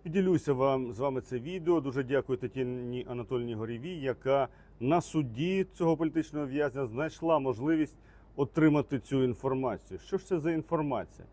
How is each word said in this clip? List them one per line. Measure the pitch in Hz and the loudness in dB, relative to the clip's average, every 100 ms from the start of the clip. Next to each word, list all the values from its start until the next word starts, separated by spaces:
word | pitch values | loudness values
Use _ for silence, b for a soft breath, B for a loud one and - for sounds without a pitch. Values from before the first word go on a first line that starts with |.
поділюся | 175 185 185 165 147 | -2 2 4 4 2
вам, | 127 135 135 123 | 2 4 2 -2
з | 107 | -2
вами | 139 131 | -2 -2
це | - 127 | -4 -6
відео. | 135 185 160 170 | -6 -2 2 2
Дуже | 139 127 | 2 -2
дякую | 120 135 120 123 | 0 0 0 -2
Тетяні | 123 131 123 123 123 123 135 | -4 -4 -4 -4 -6 -6 -6
Анатольовні | 123 113 127 120 | -8 -4 -4 -4
Горєвій, | 110 113 117 156 175 | -6 -6 -8 -8 -6
яка | 135 110 131 139 131 b b b | -4 -2 2 2 0 b b b
на | 123 170 | 0 2
суді | - 156 131 113 175 190 185 | 2 -2 -2 -2 -2 0 -2
цього | - 170 156 | 0 0 2
політичного | 160 160 151 151 139 | 0 -2 -2 -4 -4
в'язня | 139 147 131 123 | 0 -2 -2 -4
знайшла | 117 156 - 165 156 | -4 -6 -2 2 2
можливість | 131 110 147 160 147 - b b b - | 2 0 0 2 0 -6 b b b -4
отримати | 139 165 156 147 - 135 | 0 4 6 4 2 -4
цю | - 135 | -2 2
інформацію. | 127 - 131 131 127 117 - 92 | 2 0 -2 -2 -2 -4 -10 -14
Що | - 190 | -6 -6
ж | - | -2
це | 175 | -2
за | 156 | 0
інформація? | 160 - 170 147 117 82 - - | -2 0 -2 0 -2 -4 -12 -20